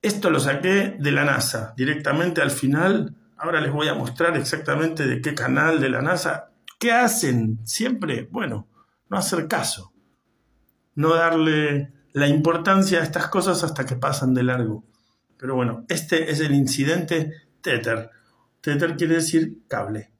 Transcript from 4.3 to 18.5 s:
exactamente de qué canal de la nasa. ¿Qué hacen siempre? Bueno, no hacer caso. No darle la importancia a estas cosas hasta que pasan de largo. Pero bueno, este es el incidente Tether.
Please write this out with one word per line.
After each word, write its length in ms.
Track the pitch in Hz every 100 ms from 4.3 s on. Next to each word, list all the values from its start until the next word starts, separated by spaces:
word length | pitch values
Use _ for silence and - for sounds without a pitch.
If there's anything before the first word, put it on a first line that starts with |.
| 156
exactamente 720 | - 156 151 143 160 160 139
de 160 | 123
qué 120 | 147
canal 460 | 147 127 135 156 160
de 80 | 135
la 140 | 123
nasa. 480 | 143 180 151 139 - _ - -
¿Qué 140 | 233
hacen 680 | 233 247 226 147 123 113 113
siempre? 640 | - - 240 233 175 120 -
Bueno, 380 | 135 180 107 - _ _ _ _
no 80 | -
hacer 320 | - 175 160
caso. 460 | 160 - - 92 _ _ _ _ _ _ _ _ _ _
No 200 | - 156
darle 760 | 165 165 165 160 151 151 143 143 - _
la 160 | 143 143
importancia 720 | 151 156 165 170 196 190 175
a 20 |
estas 260 | 160 165 -
cosas 360 | 196 185 175
hasta 220 | 160 - 131
que 100 | 123
pasan 380 | 143 143 131
de 80 | 127
largo. 420 | 123 127 110 104 - _ _ _ _ _
Pero 160 | 131
bueno, 320 | 131 120 110 -
este 420 | 165 - 165 160
es 100 | 147
el 120 | 151
incidente 800 | 139 135 - 139 175 160 165 156 - _ _
Tether. 480 | - 120 110 113 - _ _ _ _